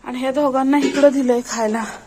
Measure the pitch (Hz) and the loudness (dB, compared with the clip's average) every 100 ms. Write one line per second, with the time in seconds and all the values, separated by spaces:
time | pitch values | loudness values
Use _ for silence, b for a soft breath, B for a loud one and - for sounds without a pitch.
0 | - 254 262 262 294 262 269 285 277 285 | -10 -6 -2 0 0 0 2 2 2 4
1 | 285 277 247 240 240 226 220 226 214 - | 4 4 0 0 -2 -4 -2 -2 -6 -12